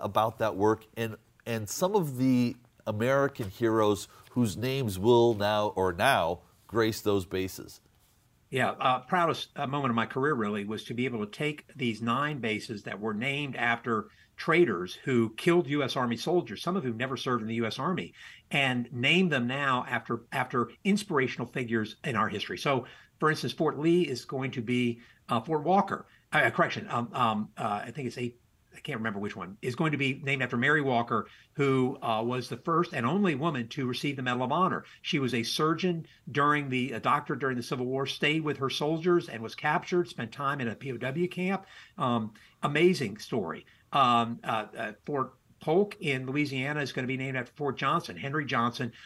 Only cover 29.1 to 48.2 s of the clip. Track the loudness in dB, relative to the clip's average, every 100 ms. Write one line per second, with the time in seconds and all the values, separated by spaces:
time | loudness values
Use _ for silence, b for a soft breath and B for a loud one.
29.1 | -4 -6 -6 -10 -8 -6 0 0 2 0
30.1 | -2 -4 -2 0 2 4 4 4 2 2
31.1 | -2 B B B 0 2 4 2 0 -2
32.1 | 0 0 -4 -6 -6 0 0 0 0 0
33.1 | 2 2 2 0 -2 -4 -4 -4 -2 -4
34.1 | -2 -2 0 2 2 2 0 B B -4
35.1 | 0 0 0 -2 0 0 2 0 -2 B
36.1 | B -4 2 4 2 0 -2 -2 -2 2
37.1 | 2 0 -2 -2 -2 -4 -4 -2 -2 -2
38.1 | 0 0 0 -2 -2 -2 -2 -2 0 2
39.1 | 2 0 -8 -10 -4 0 0 0 0 -2
40.1 | -6 -8 -4 -2 -2 -4 -4 -8 -6 -4
41.1 | -2 -2 -2 -2 -2 B B B -2 0
42.1 | 0 -2 B B _ -2 4 4 4 -2
43.1 | -6 -4 -2 -2 -6 b b _ 2 4
44.1 | 4 2 -2 -4 -4 -4 -8 -8 -8 -6
45.1 | -4 -4 -10 _ _ 0 2 2 -2 -4
46.1 | -2 -2 -2 -2 -2 -4 -2 -4 -4 -4
47.1 | -4 -4 -4 -6 -6 -6 -2 0 0 -2
48.1 | -8